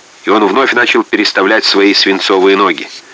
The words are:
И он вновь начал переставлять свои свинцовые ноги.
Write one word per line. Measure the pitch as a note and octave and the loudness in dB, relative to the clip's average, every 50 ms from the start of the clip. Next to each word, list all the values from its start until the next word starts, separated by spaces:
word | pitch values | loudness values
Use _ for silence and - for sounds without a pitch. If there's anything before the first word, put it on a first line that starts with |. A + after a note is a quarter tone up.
| - - - - - | -20 -20 -20 -8 -4
И | F2+ | -2
он | G2+ G#2+ G#2+ | 0 2 0
вновь | F#2+ G2+ C3 C3 A2+ A#2+ | 0 0 0 0 0 0
начал | B2 A#2+ - - A#2 G#2 | 0 0 0 0 -2 -2
переставлять | - A2+ G#2 G#2 - - G#2 F#2+ G2+ A2 G#2+ - | -2 -2 -2 -2 -2 -2 -2 0 0 0 0 0
свои | - - G2 G2 G2+ F#2+ | 0 0 2 2 2 2
свинцовые | - - G2 G2 F2+ - - G2 F#2+ F#2 G2 G2 | 0 0 -2 -2 -2 -2 -2 0 2 2 2 2
ноги. | G2 G2+ F#2 E2 - - - - - - - | 2 0 0 -2 -4 -8 -14 -16 -20 -20 -20